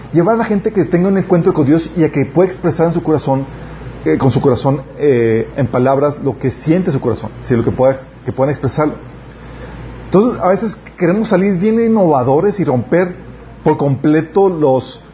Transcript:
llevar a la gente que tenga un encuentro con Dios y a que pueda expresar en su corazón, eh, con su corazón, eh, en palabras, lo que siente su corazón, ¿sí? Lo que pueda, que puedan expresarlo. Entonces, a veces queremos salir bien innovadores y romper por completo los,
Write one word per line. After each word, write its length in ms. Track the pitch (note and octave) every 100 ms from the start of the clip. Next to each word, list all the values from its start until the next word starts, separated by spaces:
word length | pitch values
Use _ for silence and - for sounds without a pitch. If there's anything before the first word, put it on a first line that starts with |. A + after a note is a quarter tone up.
| -
llevar 220 | D3 F3 A3+
a 40 |
la 60 | A3+
gente 260 | G#3 G#3+
que 140 | G#3+ D#3
tenga 220 | F3 F#3
un 100 | F#3+
encuentro 360 | - F3 F#3
con 120 | D#3 C3+
Dios 260 | D#3+ E3 F3+
y 80 |
a 80 | D#3
que 140 | D3 C3+
pueda 220 | E3 F#3
expresar 400 | - F3 - E3
en 60 |
su 80 | E3
corazón, 440 | D#3 D3+ C3+ C3+ C3+ - - - - - D#3
eh, 120 | D#3
con 140 | C3+
su 100 | A#2+
corazón, 400 | C#3+ A#2 C#3 C#3+ - -
eh, 520 | D3 B2 A#2 A2+ A2+ -
en 100 | B2+
palabras, 520 | C3 B2+ C#3 D3 C#3+
lo 140 | C#3 B2
que 140 | C3
siente 400 | - D3 F3 F#3+
su 80 | C3+
corazón, 320 | B2+ A2 - -
¿sí? 140 | - A#2
Lo 80 |
que 80 | A#2
pueda, 260 | F#2 C3 C3+ - - -
que 60 |
puedan 200 | B2 C3+
expresarlo. 420 | C#3+ C3 - D#3 - - - - - - - - - - - -
Entonces, 360 | F3+ A#3+ -
a 80 | F3
veces 280 | F#3+ A3 - - -
queremos 320 | E3+ G3 A3
salir 260 | F#3 G3 F#3
bien 240 | G#3 A3+
innovadores 800 | A3+ A3 F3+ C#3+ B2 C#3 G3 F#3+
y 60 | D3
romper 500 | B2+ - E3+ F3+ F3+ - - - -
por 140 | D#3 D3+
completo 720 | C#3+ C3+ D3+ D3+ D#3+ G3 G3
los, 500 | E3+ C#3 C3 - - -